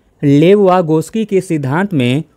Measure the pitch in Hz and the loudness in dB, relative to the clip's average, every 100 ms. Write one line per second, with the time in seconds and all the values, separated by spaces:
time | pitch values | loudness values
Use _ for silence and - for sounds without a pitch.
0 | _ - 147 143 165 208 190 180 160 160 | _ -6 0 2 4 4 4 2 0 -2
1 | 156 226 220 190 180 160 135 151 202 151 | -4 -6 -2 -2 -2 -4 -2 -4 -2 -2
2 | 123 135 156 | -2 -2 -6